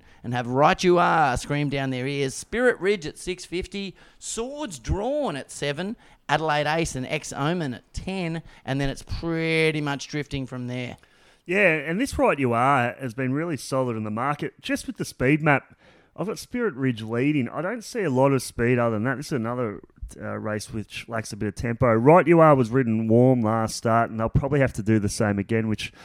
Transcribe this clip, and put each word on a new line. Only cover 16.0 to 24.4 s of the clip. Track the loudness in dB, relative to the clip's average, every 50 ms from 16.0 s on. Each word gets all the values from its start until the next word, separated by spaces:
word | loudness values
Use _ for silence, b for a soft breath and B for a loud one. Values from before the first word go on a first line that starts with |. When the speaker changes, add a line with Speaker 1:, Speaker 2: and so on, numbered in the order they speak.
| b b b
Speaker 2:
I've | -8 -8
got | -6 -8
Spirit | -10 -10 -8 -6 -4 -4 -4 -2
Ridge | -2 -2 -2 -2 -2
leading. | -4 -4 -2 0 0 2 0 0 -2 -4
I | -4 -6 -6
don't | -6 -6 -8 -10
see | -8 -6 -4 -2
a | 0
lot | 2 4 4 4
of | 4 2 -2
speed | -4 -4 0 2 2 4
other | 2 2 0 0
than | 0 -2
that. | -2 -4
This | -4 -6
is | -4 -4
another, | -4 -4 -4 -4 -4 -4 -6 -6 -10 -14 -20 _ -16 -16 -16 -14 -12
uh, | -10 -8 -8
race | -6 -6 -6 -6 -6 -8 -8 -10
which | -10 -10 -10 -12 -16 -12
lacks | -8 -8 -8 -8 -8
a | -8
bit | -6 -6
of | -6 -4
tempo. | -4 -4 -4 0 2 2 4 4
Right | 6 8 8 8 8 8
You | 6 6 8
Are | 8 8 8
was | 6 4 2
ridden | 2 0 2 2 0 0 4
warm | 4 6 6 8 6 6 4
last | 2 2 2 0 0 -2 -4
start, | -2 0 2 2 2 2 0
and | -2 -4
they'll | -2 0
probably | 0 0